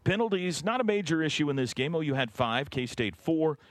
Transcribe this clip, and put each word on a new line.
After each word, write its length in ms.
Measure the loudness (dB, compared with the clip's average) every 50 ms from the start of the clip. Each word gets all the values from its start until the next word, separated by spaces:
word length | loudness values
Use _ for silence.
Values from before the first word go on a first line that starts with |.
| 0
Penalties, 600 | 0 2 2 2 0 0 0 0 -2 -4 -2 -2
not 160 | 0 0 2
a 40 | 2
major 380 | 2 2 2 0 0 0 0 0
issue 280 | 0 0 0 0 0
in 60 | 2
this 180 | 0 0 0 0
game. 200 | -2 -2 0 0
O 60 | 0
U 140 | 0 0 0
had 160 | 0 -2 -2
five, 400 | -2 0 0 0 0 0 -2 -2
K-State 440 | -4 -4 -4 -2 -2 -2 -2 -2 -2
four. 440 | -4 -2 0 0 2 2 0 0 -4 -8 -20